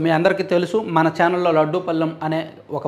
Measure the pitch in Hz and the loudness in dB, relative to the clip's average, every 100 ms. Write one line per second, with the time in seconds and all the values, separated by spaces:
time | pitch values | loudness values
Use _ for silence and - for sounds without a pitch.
0 | 165 160 185 185 165 175 175 170 175 165 | 0 2 2 0 0 0 0 -2 0 0
1 | 160 160 175 180 180 156 151 180 180 160 | 0 2 2 2 2 2 2 -2 -2 -2
2 | 160 160 160 160 - - - - | -2 -4 -4 -4 -6 -14 -10 -8